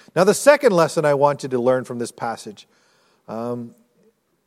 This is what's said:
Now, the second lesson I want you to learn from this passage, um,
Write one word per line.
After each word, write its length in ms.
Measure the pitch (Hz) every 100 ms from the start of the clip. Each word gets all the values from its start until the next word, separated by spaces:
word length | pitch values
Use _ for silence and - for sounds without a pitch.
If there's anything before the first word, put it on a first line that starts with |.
| _ -
Now, 80 |
the 100 | 185
second 380 | 175 277 285 277
lesson 340 | 180 160 - 151
I 80 |
want 300 | 143 143 143
you 60 | 139
to 100 | 127
learn 240 | 120 127
from 160 | 117 120
this 120 | 117
passage, 560 | - 120 113 - 98 - _ _ _ _ _ -
um, 480 | 113 120 123 117 _ _ _ _ _ _ _